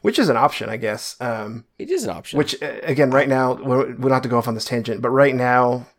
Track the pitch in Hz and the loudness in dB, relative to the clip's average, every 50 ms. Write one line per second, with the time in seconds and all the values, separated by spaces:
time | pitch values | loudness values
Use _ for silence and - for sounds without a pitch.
0 | - 208 240 - 247 165 123 117 131 147 - - 107 107 110 117 117 107 104 104 | 0 0 2 2 2 4 4 4 2 2 0 -2 -8 -6 -6 -4 -4 -4 -4 -6
1 | - - - _ 123 120 113 110 104 107 113 113 120 _ _ _ 196 294 370 359 | -8 -14 -12 _ -6 -6 -6 -6 -8 -10 -12 -14 -16 _ _ _ -6 -6 -4 -4
2 | 233 - 85 85 - - - 143 147 - - - - 143 117 107 - 160 135 135 | -4 -6 -8 -8 -12 -4 -2 -2 -2 -2 -4 -8 -8 -10 -10 -8 -4 -4 2 2
3 | 143 131 127 139 139 139 131 131 131 127 127 - 135 135 127 131 139 - 123 113 | 2 4 4 4 4 4 2 2 2 0 0 -2 -2 0 2 2 0 -2 -4 -2
4 | 131 135 131 127 123 120 123 120 113 123 113 110 - - 127 120 107 117 110 101 | 2 2 2 2 2 0 0 0 0 0 -4 -6 -4 -4 -4 -4 -4 -4 -6 -2
5 | 120 120 131 - 143 139 127 123 123 123 123 123 127 123 123 123 120 - _ | -2 0 4 4 4 4 4 0 0 2 4 4 4 2 0 -2 -6 -14 _